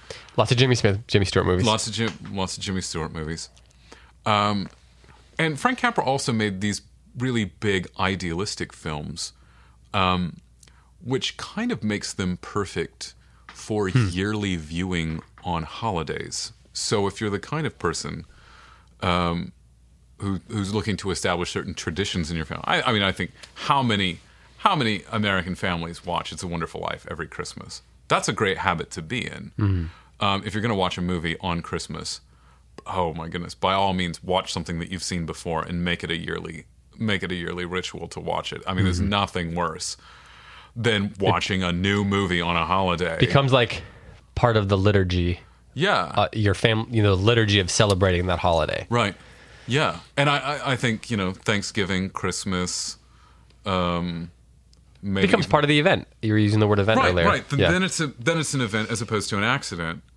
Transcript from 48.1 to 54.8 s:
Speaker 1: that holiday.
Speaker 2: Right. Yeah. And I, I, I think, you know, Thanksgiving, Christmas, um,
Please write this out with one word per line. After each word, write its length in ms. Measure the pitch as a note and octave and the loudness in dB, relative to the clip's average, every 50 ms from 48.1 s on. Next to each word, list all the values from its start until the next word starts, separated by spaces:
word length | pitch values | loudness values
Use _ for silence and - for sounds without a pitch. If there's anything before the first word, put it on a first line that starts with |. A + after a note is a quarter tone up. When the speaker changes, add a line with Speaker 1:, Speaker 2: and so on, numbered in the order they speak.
| F2+ F2 F2+ | 4 2 2
Speaker 1:
that 120 | F#2 F2 E2 | 0 0 2
holiday. 480 | - F#2 E2+ D#2+ D2+ - - - - - | 2 4 4 4 2 2 -2 -4 -2 0
Speaker 2:
Right. 260 | A2+ A#2+ A2 G2+ F#2 - - - - - - - - - - | 0 0 0 0 -2 -6 -14 -20 -20 -20 -20 -20 -20 -14 -6
Yeah. 320 | - A#2 C#3 D#3 G2+ D#2+ E2+ - - - | -2 0 2 2 0 -2 -4 -10 -6 0
And 140 | - C#3 D3 | 2 2 4
I, 80 | C#3+ | 2
I, 340 | C#3+ B2+ C#3 D3 C3+ A#2 C3+ | 2 0 -2 -4 -2 -2 -2
I 40 | C3 | 0
think, 340 | A2+ - A#2+ A2 G#2 - - | 0 0 0 0 -2 -4 -4
you 60 | A#2+ | -2
know, 160 | G#2 F#2+ F#2 F#2+ | 0 0 -2 -2
Thanksgiving, 760 | - - - G#2+ G2+ F#2+ - - A2 G2 F2 G2 F#2 F#2+ F#2+ | -2 -2 0 0 0 0 -2 -2 -2 0 0 0 0 -2 -2
Christmas, 880 | - - - F#2+ F2 - - G2 F#2+ F2+ F2+ F2 - - - - - - _ _ _ - - - - - - - - _ - | -4 -4 -4 -4 -4 -4 -4 -2 -2 -2 -2 -2 -4 -6 -6 -8 -10 -14 _ _ _ -20 -20 -20 -20 -20 -20 -20 -20 _ -4
um, 640 | G#2 F#2+ F2+ F2+ F2 F2 F2 E2+ F2 E2+ E2+ E2+ E2+ - _ _ _ _ _ _ _ _ _ | -2 0 2 2 2 0 0 -2 -4 -6 -8 -10 -12 -14 _ _ _ _ _ _ _ _ _